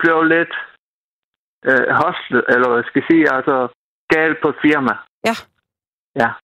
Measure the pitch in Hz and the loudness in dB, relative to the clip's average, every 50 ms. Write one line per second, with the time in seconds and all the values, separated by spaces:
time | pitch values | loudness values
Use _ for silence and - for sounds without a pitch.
0 | - 165 165 160 160 160 160 170 165 - - - - - _ _ _ _ _ _ | 2 2 2 2 2 2 2 0 0 -2 -6 -12 -14 -14 _ _ _ _ _ _
1 | _ _ _ _ _ _ _ _ _ _ _ _ - 131 135 123 120 120 123 135 | _ _ _ _ _ _ _ _ _ _ _ _ -2 0 2 2 2 0 0 0
2 | 151 175 175 - - - 127 120 - - 120 123 127 123 120 120 120 - - 143 | 0 -2 -4 -8 -6 -2 -2 -2 0 2 2 2 2 2 0 -2 -2 -2 -4 -2
3 | - - 165 165 151 143 135 131 127 151 139 131 123 120 - _ _ _ _ _ | 0 2 4 4 4 2 0 0 -2 0 0 0 -2 -4 -8 _ _ _ _ _
4 | _ - 165 156 160 160 151 - - 151 131 - - 151 151 147 131 117 104 - | _ -2 0 0 0 0 -2 -2 -2 -4 -2 0 2 2 2 2 0 -2 -2 -4
5 | - _ _ _ - 220 226 - - _ _ _ _ _ _ _ _ _ _ _ | -8 _ _ _ -4 -4 -4 -6 -8 _ _ _ _ _ _ _ _ _ _ _
6 | _ _ - 139 117 113 - - | _ _ -2 -2 -2 -2 -2 -8